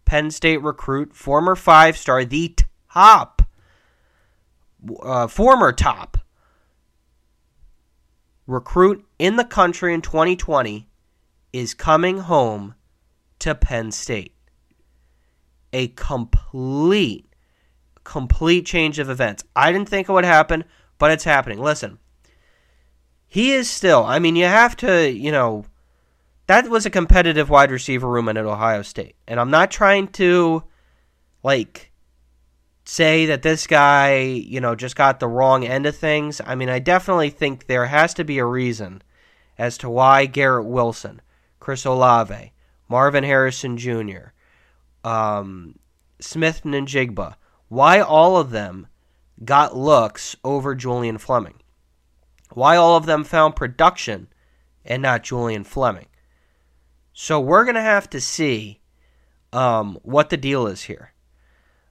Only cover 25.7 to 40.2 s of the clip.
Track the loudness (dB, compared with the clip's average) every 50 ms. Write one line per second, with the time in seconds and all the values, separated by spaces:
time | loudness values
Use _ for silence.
25.7 | -20 _ _ _ _ _ _ _ _ _ _ _ _ _ _ 2 4 4 4 2
26.7 | -2 -2 -2 -2 -2 0 4 6 6 6 6 4 2 0 2 4 6 6 6 4
27.7 | 2 -4 -6 -6 -6 -4 -4 -4 -4 -2 -2 -2 -4 -4 -4 -6 -4 -2 -2 -2
28.7 | -2 -2 -6 -10 -12 -14 -14 -14 _ _ _ -8 -4 -4 -2 2 2 2 2 2
29.7 | 0 2 2 2 4 2 0 -4 -4 -2 0 2 2 2 2 0 -2 -4 -6 -10
30.7 | _ _ _ _ _ _ _ _ _ _ _ _ _ _ -4 -2 -2 -2 -2 -6
31.7 | -12 -20 -20 _ _ _ _ _ _ _ _ _ _ _ _ _ _ _ _ _
32.7 | _ _ _ -8 -2 0 2 2 4 2 2 0 0 0 0 0 -2 -2 0 2
33.7 | 4 6 6 6 6 6 4 4 2 0 -2 -4 -6 -8 -10 -10 -8 -4 -4 -4
34.7 | -4 -4 -8 -8 -2 2 2 2 2 0 -4 -4 -2 0 2 2 2 2 0 -2
35.7 | -4 -2 -2 -4 -4 -4 -2 -2 -2 -2 -2 -6 -8 -10 -10 -8 -8 -6 -6 -4
36.7 | -6 -4 0 0 0 0 0 0 -2 0 -2 -2 -4 -4 -6 -6 -6 -8 _ -4
37.7 | -2 -2 -2 0 2 2 2 0 0 -4 -6 -4 -2 -2 -2 -2 -2 -4 -4 -4
38.7 | -6 -8 -10 -14 -16 -20 -20 _ _ _ _ _ _ _ _ _ _ -8 -6 -6
39.7 | -6 -8 -10 -4 0 2 4 6 6 4